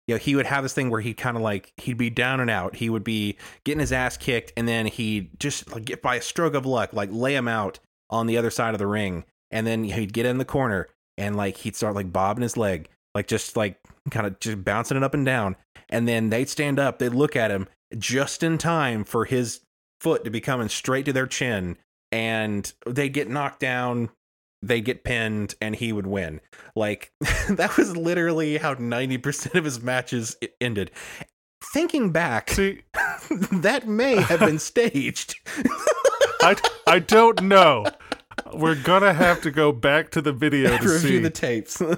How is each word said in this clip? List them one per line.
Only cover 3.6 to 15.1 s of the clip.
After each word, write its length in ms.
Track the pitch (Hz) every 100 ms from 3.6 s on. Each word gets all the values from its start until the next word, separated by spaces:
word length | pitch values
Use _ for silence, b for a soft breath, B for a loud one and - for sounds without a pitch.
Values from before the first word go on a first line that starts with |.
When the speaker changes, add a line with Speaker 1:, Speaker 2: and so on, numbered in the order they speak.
Speaker 1:
getting 160 | - 151
his 120 | 135
ass 260 | 127 127 -
kicked, 340 | - 120 - -
and 100 | 117
then 200 | 117 110
he'd 520 | - 110 107 87 -
just, 320 | 143 - -
like, 140 | 117 113
get 160 | -
by 140 | 139 123
a 60 |
stroke 320 | - - 165 143
of 100 | 131
luck, 280 | 127 101
like, 160 | 107 101
lay 240 | 107 127 139
him 120 | 120
out 320 | 113 98 - _ _ -
on 160 | 113 113
the 120 | 113
other 120 | 117
side 240 | - 117
of 60 | 107
the 80 | 101
ring. 360 | 104 101 87 - _ _
And 160 | 113 113
then 160 | 113
he'd 300 | 110 104 104
get 120 | 110 120
in 140 | 123
the 60 | 131
corner, 420 | 147 131 98 - _ _ -
and, 220 | 101 104
like, 200 | 101 95
he'd 180 | 113 -
start, 180 | 110
like, 180 | 101 92
bobbing 300 | 92 95 110
his 160 | 120 123
leg, 320 | 107 90 78 _ _
like, 140 | 104 101
just, 280 | 110 - -
like, 240 | 107 95 - - -
kinda 260 | 110 104 95
just 240 | - 107
bouncing 340 | 95 104 117 135
it 60 |
up 100 | 135